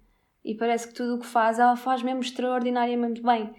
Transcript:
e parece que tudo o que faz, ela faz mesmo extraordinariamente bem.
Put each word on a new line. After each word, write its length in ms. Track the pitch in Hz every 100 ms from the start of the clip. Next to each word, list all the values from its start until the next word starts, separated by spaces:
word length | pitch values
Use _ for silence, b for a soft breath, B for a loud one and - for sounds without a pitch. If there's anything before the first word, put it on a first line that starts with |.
| _ _ _ _
e 100 | -
parece 340 | 214 233 233 233
que 60 |
tudo 200 | - 240 240
o 20 |
que 60 | -
faz, 320 | 240 220 226
ela 180 | 247 240
faz 260 | 262 254
mesmo 180 | 247 262
extraordinariamente 1000 | 247 - 254 254 240 247 240 240 240 226
bem. 280 | 247 233 214